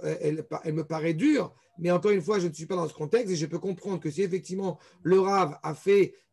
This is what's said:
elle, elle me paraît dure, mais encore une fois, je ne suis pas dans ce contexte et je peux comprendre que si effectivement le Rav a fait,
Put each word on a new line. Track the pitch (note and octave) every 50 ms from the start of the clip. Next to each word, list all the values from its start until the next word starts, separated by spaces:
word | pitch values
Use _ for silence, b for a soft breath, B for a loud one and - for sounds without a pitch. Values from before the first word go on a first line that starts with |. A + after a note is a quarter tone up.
| - D#3 D#3+ E3+
elle, | - D3+ D#3 D#3+ D3 - D#3 - -
elle | E3 D3+
me | D#3+ D3+
paraît | D3 D#3+ D#3 D3+ E3 D#3+
dure, | D#3 A#3 D4+ D4+ B3 F3 D3 b b b b b -
mais | E3 F3
encore | F3 F3 F3+ G#3
une | G3+ F#3+
fois, | D3 F3+ G#3+ G3+
je | F3 E3+
ne | D3+
suis | - D#3+
pas | - F#3
dans | F3+ E3
ce | D3 -
contexte | - D#3 D3 G#3+ A#3 B3 F#3 F#3
et |
je | D3+ D#3+
peux | C#3+ D#3+ E3
comprendre | F3+ G3 F#3 F3+ - G#3 F#3+ E3+
que | - D#3
si | C#3+ E3 G3+
effectivement | F3+ F3+ F3+ D3 - F3+ F#3+ G3 F#3 D#3 b b b b b -
le | E3 F#3 F#3+
Rav | F#3+ G3 G3 G3 F3+ D3 D3 - -
a | D#3 D3+
fait, | - - F#3+ G3+ G3+ F#3 - b b b b